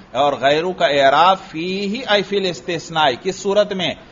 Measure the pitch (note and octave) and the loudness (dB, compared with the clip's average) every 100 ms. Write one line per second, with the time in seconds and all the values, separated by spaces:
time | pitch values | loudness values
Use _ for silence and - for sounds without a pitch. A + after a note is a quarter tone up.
0 | - B2 C#3+ B2 C3+ D3+ F3+ F3+ D#3+ C#3+ | -8 0 0 2 0 2 -2 -2 0 4
1 | C3+ C#3+ F3+ F#3+ - D#3+ F3+ F#3+ G3+ A#3+ | 4 6 4 4 -2 -8 -6 -4 -4 -6
2 | A3+ G#3 F#3 G3+ F#3 E3 - E3 - D#3+ | 0 0 0 -2 -4 -6 -6 -8 -4 0
3 | D3 A#2+ F#3 F3+ G3+ G3+ G3+ F#3+ D#3+ G#2 | 0 0 -6 -6 0 0 0 -2 -6 -6
4 | - | -14